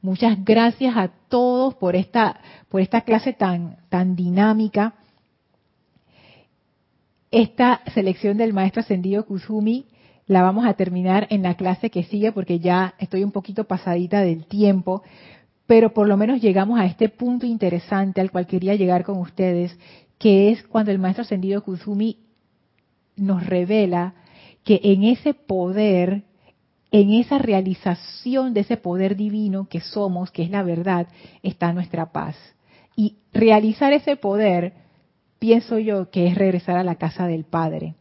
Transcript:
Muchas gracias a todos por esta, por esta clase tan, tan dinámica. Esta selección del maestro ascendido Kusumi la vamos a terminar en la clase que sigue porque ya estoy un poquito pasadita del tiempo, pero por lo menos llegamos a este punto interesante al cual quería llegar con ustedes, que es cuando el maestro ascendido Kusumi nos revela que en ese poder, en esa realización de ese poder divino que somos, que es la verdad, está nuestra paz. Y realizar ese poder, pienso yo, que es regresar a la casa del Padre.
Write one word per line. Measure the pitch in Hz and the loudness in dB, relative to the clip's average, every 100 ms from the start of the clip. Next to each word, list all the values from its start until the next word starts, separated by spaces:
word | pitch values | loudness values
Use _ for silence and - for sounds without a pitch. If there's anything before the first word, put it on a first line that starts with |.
Muchas | 190 185 233 208 | -4 0 0 0
gracias | 190 220 233 233 262 233 | 2 4 4 0 -2 -2
a | 185 _ _ | -4 _ _
todos | 240 247 247 262 254 | 0 0 0 -2 -2
por | 185 | -2
esta, | 185 190 240 214 - - - _ | -2 -2 0 0 -2 -20 -20 _
por | 196 | -2
esta | 185 233 | 0 0
clase | 226 220 269 | 0 0 0
tan, | - 190 175 170 - _ | -2 -2 -2 -6 -14 _
tan | 180 180 180 | -2 0 0
dinámica. | 175 180 214 220 214 202 220 - _ _ _ _ _ _ _ _ _ _ _ _ _ _ _ _ _ _ _ _ _ _ _ | 0 2 2 2 0 0 -2 -4 _ _ _ _ _ _ _ _ _ _ _ _ _ _ _ _ _ _ _ _ _ _ _
Esta | 226 220 - 247 247 - | 2 2 2 0 0 -2
selección | - 190 185 208 208 | -4 -2 -2 -2 0
del | 226 | -2
maestro | 196 190 233 | 0 -2 -4
ascendido | 226 190 185 196 214 | -4 -4 -2 -4 -4
Kusumi | 196 - 214 208 247 277 _ _ _ - | -10 -6 -4 -2 -2 -6 _ _ _ 0
la | 190 | 4
vamos | 185 196 240 | 4 2 0
a | |
terminar | 196 190 180 185 190 - | 0 -2 -2 0 0 0
en | 208 | -2
la | 185 | -2
clase | 175 180 185 - | -2 -4 -4 -4
que | 180 | -6
sigue | 170 202 214 | -6 -2 -2
porque | 214 180 170 | -2 -4 -2
ya | 180 180 185 - | 0 0 0 -6
estoy | 190 185 | -6 -4
un | 202 | -4
poquito | 202 185 202 | -4 -8 -8
pasadita | 208 185 - 175 180 202 | -6 -6 -2 -2 0 0
del | 190 165 160 | 0 -2 -6
tiempo, | 202 208 190 180 185 - - - - _ _ _ | 0 2 2 0 -8 -8 -20 -20 -20 _ _ _
pero | 226 220 | 6 6
por | 220 208 | 2 2
lo | 202 | 2
menos | 214 262 | 2 2
llegamos | 214 190 190 233 | 2 2 2 0
a | 185 | 0
este | - 220 | 0 -2
punto | _ 247 247 | _ -4 -2
interesante | 247 233 185 170 - 196 196 190 | -2 -2 -2 -2 -4 -4 -2 -2
al | 185 | -2
cual | 180 175 | -2 -4
quería | 190 185 202 | -4 -2 0
llegar | 185 180 | 2 0
con | 175 196 | 0 -6
ustedes, | 175 - 185 175 175 - - - _ _ | -8 -4 -2 0 -4 -8 -20 -20 _ _
que | 220 196 202 | 4 6 4
es | 226 | 2
cuando | - 226 214 | -2 -4 -2
el | 196 | -2
maestro | 185 190 | -2 -4
ascendido | 240 196 190 202 | -4 -4 -2 -4
Kusumi | 202 185 - 202 220 - _ _ _ _ _ _ _ _ _ - | -6 -10 -6 -4 -4 -6 _ _ _ _ _ _ _ _ _ -6
nos | 196 185 | -2 -2
revela | 175 180 180 214 196 175 175 - _ - - _ | -2 -2 0 0 2 0 -4 -10 _ -20 -20 _
que | - 202 | 0 2
en | 208 196 | 4 4
ese | 208 247 302 | 4 2 -2
poder, | 285 _ 190 180 196 214 180 180 202 - _ _ _ _ _ _ | -6 _ -4 -2 0 2 2 0 -2 -8 _ _ _ _ _ _
en | 214 202 | 4 6
esa | 220 240 277 | 4 2 -2
realización | 269 196 190 185 - 175 - - 247 262 262 | 0 0 0 -4 -4 -6 -8 -12 -4 -2 -2
de | 214 | -2
ese | 208 233 | -2 -4
poder | 180 175 190 196 | -4 -2 -2 -2
divino | 214 214 214 190 196 | -4 -4 -4 -4 -6
que | 170 | -10
somos, | - 214 202 180 180 | -8 -4 -4 -4 -6
que | - | -6
es | 170 | -4
la | 202 | -2
verdad, | 180 170 180 175 170 _ - _ | -2 -2 -2 -2 -4 _ -20 _
está | 190 - 170 | -10 -4 -4
nuestra | 175 175 165 165 | -2 -6 -8 -8
paz. | 156 156 151 - _ _ _ _ | -8 -10 -12 -20 _ _ _ _
Y | - 214 _ _ | -4 -4 _ _
realizar | - 226 214 220 214 277 | 2 6 6 4 0 2
ese | 294 294 | 2 0
poder, | 277 202 202 214 175 180 - _ _ _ _ _ _ | -4 -2 0 2 0 -2 -10 _ _ _ _ _ _
pienso | 226 226 - 226 | 2 2 2 -4
yo, | 220 202 180 | -2 -2 -4
que | - 175 | 0 0
es | 180 | 2
regresar | 196 180 - 180 | 0 0 -2 -2
a | |
la | 180 | -2
casa | 165 175 - 180 | -4 -6 -4 -4
del | 165 | -4
Padre. | 156 170 160 156 165 160 | -4 -4 -4 -6 -10 -14